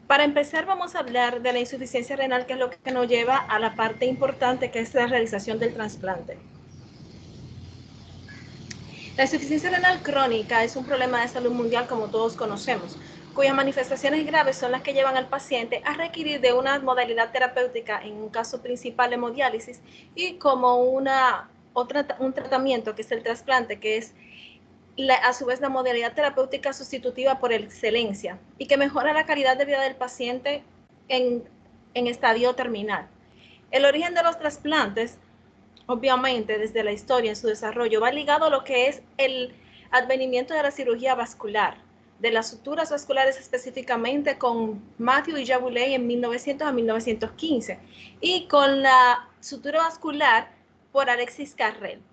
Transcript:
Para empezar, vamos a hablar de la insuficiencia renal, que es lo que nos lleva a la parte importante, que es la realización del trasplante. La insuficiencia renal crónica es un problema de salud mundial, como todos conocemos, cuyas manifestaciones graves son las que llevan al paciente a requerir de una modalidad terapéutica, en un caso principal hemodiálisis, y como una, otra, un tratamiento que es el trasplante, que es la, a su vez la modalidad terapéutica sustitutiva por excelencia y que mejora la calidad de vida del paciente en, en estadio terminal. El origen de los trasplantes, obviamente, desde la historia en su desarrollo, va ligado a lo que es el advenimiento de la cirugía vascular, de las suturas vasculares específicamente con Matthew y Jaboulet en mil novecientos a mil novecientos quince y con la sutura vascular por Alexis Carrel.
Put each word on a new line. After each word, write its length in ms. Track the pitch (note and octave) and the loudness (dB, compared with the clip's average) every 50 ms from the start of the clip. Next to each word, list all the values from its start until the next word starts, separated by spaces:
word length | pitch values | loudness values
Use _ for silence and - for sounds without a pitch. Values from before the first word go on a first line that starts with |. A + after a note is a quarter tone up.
| - | 4
Para 180 | - C#4 C#4+ D4 | 4 4 6 6
empezar, 400 | D4 C#4+ D4 D4 C#4+ - D#4+ D#4 | 4 4 2 0 0 -2 -4 -2
vamos 300 | F#4+ F#4+ F4+ F4 F4 - | -2 -2 -2 -2 -6 -6
a 60 | F4+ | -6
hablar 420 | C#4 B3 A#3+ B3 B3 A#3+ A#3+ B3 A#3 | -6 -2 0 0 0 0 0 -2 -2
de 100 | B3+ B3 | 0 0
la 60 | A#3+ | 0
insuficiencia 580 | A#3+ A#3+ C#4 B3+ C4 A#3+ - B3+ A#3+ - C#4 | -2 -4 -6 -10 -10 -6 -4 -6 -4 -4 -4
renal, 300 | C4+ C4+ C4 B3+ B3 B3 | -2 -2 0 0 -2 -2
que 80 | - C4 | -2 -4
es 40 | C4 | -4
lo 120 | C4 B3 | -4 -4
que 220 | B3+ - _ C4 C4 | -4 -8 _ -6 -2
nos 160 | B3+ B3 A#3+ | -2 0 2
lleva 280 | A#3+ A#3 A#3 A#3+ C4 | 2 2 4 2 2
a 220 | C4+ G3+ - A3 G#3+ | 2 2 0 0 0
la 160 | A3 A3 G#3+ | 0 0 -2
parte 320 | - A3+ A3 A3 - B3+ | -2 -2 -2 -2 0 -2
importante, 640 | B3+ C4 B3+ C4+ C4 C4 - C4+ A#3+ B3+ B3+ C4 B3 | -2 0 0 0 -2 0 0 0 0 2 0 -2 -4
que 80 | - A#3+ | -4 -4
es 160 | A3+ A3+ - | -6 0 2
la 120 | B3+ A#3+ | 2 2
realización 520 | A#3+ C4 B3 A3+ A3+ - G3 G3 - A3 A3 | 4 2 2 2 0 -2 -6 -4 -4 -4 -2
del 160 | A#3 A#3 A#3 | -2 -2 -2
trasplante. 640 | - G#3+ G#3 - - - F#3 F#3+ E3+ E3 - - - - - - - - - - - - - - - - - - - - - - - - - - - - - - - - - - - - - - - - - - - - - - - - - - - - - - - - - - - | -4 -8 -8 -8 -8 -6 -6 -6 -6 -8 -12 -14 -16 -16 -20 -20 -20 -20 -20 -20 -20 -20 -20 -20 -20 -20 -20 -20 -20 -20 -20 -20 -18 -18 -18 -18 -18 -18 -18 -18 -20 -20 -20 -20 -20 -20 -20 -20 -20 -18 -18 -18 -18 -18 -18 -18 -18 -16 -16 -16 -16 -16 -18 -18 -18 -18 -14 0 0
La 60 | C4+ | 0
insuficiencia 440 | C4+ - D4+ - C4+ D4+ D4+ D#4 F4+ | 2 2 -4 -2 -2 -2 -2 -2 0
renal 340 | F#4 F4 F4+ F4+ F#4 E4 - | -2 2 2 2 2 2 -2
crónica 600 | D4 C#4+ C#4 C4+ B3 A3+ A3+ G#3+ - A#3+ A3+ A3+ | -2 0 2 2 2 2 -2 -2 0 2 2 2
es 120 | A#3 A#3 | 2 -2
un 100 | C4+ B3+ | -6 -4
problema 340 | B3 C#4 B3+ B3+ B3+ B3 A#3+ | -2 -2 0 0 0 0 0
de 80 | A#3+ A#3+ | -2 -2
salud 240 | - B3+ A#3+ B3 A#3+ | -4 -2 -2 -2 0
mundial, 340 | A#3+ A#3+ A3+ A3+ A#3 B3 A#3+ | 0 -2 0 0 0 -2 -2
como 180 | C4 A3+ A3 | -4 -4 -4
todos 300 | G#3 G#3 A3 A3+ A3+ A3+ | -2 -2 0 0 0 -2
conocemos, 600 | - A#3+ G#3+ G3+ G3+ - - B3 G3+ F3 - - - - - - - - - - | -4 -6 -6 -6 -6 -4 -4 -4 -4 -4 -10 -14 -16 -18 -18 -20 -20 -20 -12 -2
cuyas 200 | - C#4 C4+ C4 | 2 2 4 4
manifestaciones 720 | C4 C#4 C4+ C#4 C#4 B3+ B3+ C#4 C4 - C#4 C#4+ D#4 D#4 | 2 0 0 0 -2 -2 -2 -4 -2 0 0 0 0 -2
graves 320 | D4 D4+ D#4+ D4 C4+ C4+ | 2 2 4 4 4 2
son 160 | - C4+ B3 B3 | -2 -2 -2 -2
las 80 | B3+ | -2
que 140 | B3+ - C#4 | -2 -2 0
llevan 240 | C4+ C4+ C4+ C4 C4 | 2 2 4 2 0
al 100 | C4 B3+ | 0 -2
paciente 540 | - C#4+ C#4 - C4+ A#3+ A#3 A3+ A#3+ B3 - | -4 -6 -4 -2 -4 -2 -2 -2 -4 -4 -2
a 80 | D4 D4 | -4 -4
requerir 480 | D4 E4 E4+ E4 D#4+ D#4+ D4+ D4 C#4+ | -2 -4 -6 -6 -6 -4 -4 -4 2
de 140 | B3 B3+ B3 | 4 4 4
una 240 | B3 C4 C4+ C#4 C#4+ | 6 4 2 0 0
modalidad 520 | C4+ C4 B3+ B3+ B3 A#3+ A#3 A3+ A3+ A3+ | 2 0 2 2 2 0 2 0 0 0
terapéutica, 680 | - C4 B3+ B3 B3+ A#3+ B3+ B3 B3 A#3 A3+ G#3+ G#3+ - - | 2 0 0 2 2 0 -2 -2 -2 -6 -6 -4 -6 -6 -6
en 120 | G#3+ G#3 | -10 -12
un 160 | G#3 G#3+ G#3+ | -10 -12 -8
caso 320 | - A3+ A3+ A3+ - B3 - | -6 -6 -6 -6 -8 -10 -6
principal 500 | B3 B3 B3 - B3 A#3 - B3 A#3+ A#3+ | -6 -8 -6 -6 -10 0 0 0 2 2
hemodiálisis, 680 | A#3+ A#3+ A#3+ A3+ C4+ C#4 B3 A3+ A3+ - - B3 - - - - - - - - | -2 -4 -4 -2 0 0 0 0 -2 -8 -10 -18 -20 -20 -20 -20 -20 -20 -20 -10
y 240 | - F4 F#4 F4+ - | -6 -6 -6 -6 0
como 380 | - D4 C4+ B3+ B3 B3 B3 | 2 2 2 4 4 4 4
una, 760 | B3 B3 B3+ C4 C4+ C4+ C4+ C4+ C4 C4 B3+ A3 F3+ - - - _ _ _ _ | 6 4 4 2 2 2 2 2 4 4 4 4 2 -6 -12 -20 _ _ _ _
otra, 420 | B3 B3 A#3+ C4+ D4 C#4 C#4+ C4+ - | -4 -2 0 0 -2 -2 -2 -2 -2
un 140 | C4 C4 C4 | -2 -2 -2
tratamiento 640 | - - B3+ C#4 C4 C4 C4+ C4 A#3+ A3 A3 G#3+ | -4 -4 0 0 0 2 2 0 0 0 -4 -8
que 80 | - G#3+ | -8 -6
es 100 | - A#3+ | -6 -6
el 100 | A3+ A#3 | -4 -2
trasplante, 560 | A3+ A#3 A#3 - - C4 B3+ A#3+ A3+ G#3+ G3+ | -4 -6 -6 -2 2 2 2 2 0 -8 -6
que 200 | - G#3+ G#3+ A3 | -2 -2 -2 -2
es 160 | A3+ - - - - - - - - - - - _ _ - _ _ _ - | -4 -8 -16 -20 -20 -20 -20 -20 -20 -20 -20 -20 _ _ -20 _ _ _ -10
la, 180 | - C4+ C4+ B3+ | -4 4 4 4
a 180 | - - B3 B3+ | 6 6 2 2
su 140 | - C#4+ | 2 -2
vez 140 | A#3+ B3 B3+ | -2 -2 0
la 80 | C#4 C#4 | -2 -2
modalidad 440 | C4 C4 B3+ B3+ A#3+ A#3 A#3 A#3 A#3 | 0 0 0 0 0 0 0 -2 0
terapéutica 580 | - D4 C#4+ C#4 C4 C4 C4 C4+ C4+ - C#4 C4+ | 0 0 2 2 0 0 0 -2 -4 -4 -4 -6
sustitutiva 680 | - C#4 - - C4 B3 B3+ A#3+ - B3+ C4+ C4 C4 | -6 -12 -10 -10 -6 -6 -6 -4 0 2 2 2 2
por 140 | - B3 A#3 | 0 0 0
excelencia 880 | G#3+ G#3 G#3 - - - A3 G#3+ A#3 A#3 G#3+ G3 G3 - F3+ F#3 F#3+ - _ - - | 0 -2 -6 -12 -4 -2 0 0 2 0 -2 -4 -6 -8 -10 -10 -10 -18 _ -14 -14
y 80 | C#4 | 0
que 100 | - C#4+ | 2 4
mejora 360 | C4+ C#4 C#4+ C#4+ D4 B3+ D4+ D4+ | 4 4 2 0 0 0 2 2
la 140 | D#4 D#4 | 2 2
calidad 300 | D#4 D#4 C#4+ C#4 C4 C4 | 2 0 2 4 2 4
de 80 | B3+ C#4 | 4 2
vida 160 | C#4 C#4+ C4+ | 0 2 0
del 140 | C4+ C4+ C4+ | 0 -2 -2
paciente 680 | C4 B3+ B3 - - B3+ A#3+ B3 B3+ B3 C#4+ C#4+ D4 C#4+ - _ _ _ _ _ _ _ | -4 -8 -8 -6 -8 -6 -6 -6 -4 -4 -4 -6 -6 -8 -14 _ _ _ _ _ _ _
en, 420 | _ C4+ B3+ B3+ B3 A#3+ A#3+ A3+ - - - - - _ - _ _ _ | _ 0 2 2 2 0 -2 -4 -10 -20 -20 -20 -20 _ -20 _ _ _
en 140 | B3+ B3 A#3+ | -2 -2 -2
estadio 440 | A#3+ A#3 - B3 A3+ A3+ A#3+ B3 B3+ | -2 2 2 2 4 4 4 0 0
terminal. 500 | B3 C4 B3 A#3 G3+ G3+ G#3+ G3+ E3+ - - - _ _ _ _ - - - - _ _ _ | 0 -4 -4 -4 -6 -4 -4 -4 -4 -6 -10 -18 _ _ _ _ -20 -20 -20 -20 _ _ _
El 140 | - C4 C#4 | 0 4 4
origen 320 | C#4+ C#4 D4+ E4 F4 F4 | 4 4 4 0 0 0
de 80 | E4+ E4+ | 2 2
los 120 | E4+ E4+ E4+ | 2 2 0
trasplantes, 760 | D#4 D4+ D4 - - D4 D#4 D#4 C4 G3+ G3+ A3 A3+ A#3 - - _ _ _ _ _ _ _ _ - _ _ - - | -4 -4 -4 -4 -4 0 2 2 2 0 0 -4 -4 -4 -6 -16 _ _ _ _ _ _ _ _ -20 _ _ -20 -6
obviamente, 720 | - B3+ A#3 A#3 C4+ B3+ B3+ C4 C4 B3+ A#3 G#3+ G#3+ A3 G#3+ | -6 -6 0 2 2 2 4 2 0 0 0 -2 -2 -2 -2
desde 240 | G#3+ A3 G#3+ A3+ G#3+ | -2 -2 -2 -2 -2
la 80 | G#3 | -2
historia 400 | G#3 G#3 - - C4+ B3 A#3 A3 | -4 -6 -2 0 2 2 2 0
en 60 | G#3 | -4
su 100 | G#3 - | -2 -2
desarrollo, 540 | A3+ G#3+ G#3+ - G#3+ G#3+ A#3+ A#3+ A#3 A3 G#3+ | -2 -2 -2 -4 -6 -4 -2 0 2 2 2
va 100 | A3 A#3+ | 2 2
ligado 360 | C4 D4 D4 C#4+ D4 D4+ D#4+ | 0 -2 0 2 2 4 4
a 40 | D#4 | 4
lo 140 | D4 C4+ C4+ | 2 2 0
que 240 | - C4+ B3 B3 C4+ | 0 0 2 2 2
es 120 | D4 - - - _ - | 0 -2 -12 -20 _ 0
el 360 | C#4 C4+ C4 B3+ B3 B3 - - - - - - - - - | 0 0 0 -2 -6 -8 -10 -16 -20 -20 -20 -20 -12 2 2
advenimiento 600 | B3 B3 A#3 C4 C4 C4 C4 B3 B3 B3+ - D#4+ | 2 4 4 0 0 0 0 0 -2 -2 -2 -2
de 120 | D#4 D4 | 0 0
la 80 | C#4 C#4+ | 0 -2
cirugía 420 | - C4+ B3 A#3 A#3 A#3+ C4 B3+ | -2 -2 -2 -2 0 2 0 0
vascular, 600 | B3 A#3 A3+ - - - G#3 G3+ G#3+ G3+ E3 - - - - _ _ _ _ _ _ | 0 -2 -8 -8 -12 -10 -4 0 0 0 0 -2 -6 -20 -20 _ _ _ _ _ _
de 140 | G3+ A#3 A3+ | -2 0 2
las 180 | A3+ A3+ A3+ | 2 0 -2
suturas 400 | - A3+ - C4+ D4 D#4+ D#4+ D#4 | -10 -14 -10 -8 -4 -4 -2 -2
vasculares 480 | D4 C#4+ C#4+ - C#4 C4+ C4 C4+ C4+ C4 | -4 -6 -4 -2 0 2 2 2 2 -2
específicamente 960 | - - - B3 B3+ C4 B3 C4+ B3 - B3 A#3 A3+ A#3 C4+ D4 C#4+ D4 C4+ | -8 -6 -6 -6 -6 -6 -12 -12 -6 -4 -4 -2 -2 -2 -2 0 0 -2 -2
con 460 | C#4+ - B3 A#3 A#3 A3+ A3 G#3+ G3+ - - - _ | 0 0 0 0 0 -2 -4 -6 -8 -12 -18 -12 _
Matthew 380 | A3+ A#3+ C4 C#4 D4 D#4+ D#4+ | 0 2 2 2 2 0 -4
y 100 | D4 C4 | -6 0
Jaboulet 460 | A#3 C4 B3+ B3 B3+ A#3+ B3 B3 C4+ C4+ | 0 0 0 0 0 -2 0 0 0 0
en 160 | C4 B3 A#3+ | 0 0 0
mil 120 | A#3+ A#3+ | -2 -2
novecientos 460 | A#3+ A#3+ A#3 B3 A#3+ - C#4 C#4 D#4 | -2 -2 -4 -4 -4 -6 -6 -4 -2
a 60 | D4+ C4+ | -2 0
mil 160 | B3 A#3 A3+ | 0 0 0
novecientos 420 | A3 A3+ A3+ A#3+ A3 G#3+ - A3 - | 0 -2 -2 -2 -4 -4 -4 -8 -8
quince 420 | - - E4 D4+ A#3 - - F#3 - - - - - - - - - | -8 -2 -2 -2 -2 -2 -4 -12 -12 -14 -20 -20 -20 -20 -20 -16 -4
y 280 | - E4+ F#4 F4+ F4+ - | -2 0 0 0 -2 2
con 340 | - D4 C#4 C#4 C#4 C4+ C4+ | 4 6 6 6 4 4 6
la 460 | C4+ C4 B3+ B3+ B3 B3 B3 - - _ _ | 8 10 10 10 8 6 2 -2 -10 _ _
sutura 400 | - - - A#3+ - C#4+ D4 D#4 | -16 -14 -14 -10 -8 -2 0 0
vascular 720 | E4 E4 D#4+ - - D#4+ C#4+ D4 D4+ C4+ A3+ A3 - - - _ _ _ _ _ _ _ | 0 0 -2 -6 -8 -6 -2 2 4 6 6 6 4 0 -16 _ _ _ _ _ _ _
por 180 | _ - C4+ B3+ | _ 0 2 2
Alexis 460 | A#3+ A#3 B3 A#3+ - - C#4+ - - | 0 0 -2 -6 -6 -12 -14 -14 -6
Carrel. 480 | - A#3+ G#3+ G#3+ G#3+ G#3 F3 - - - _ | -2 -2 -2 -2 -4 -10 -12 -12 -12 -18 _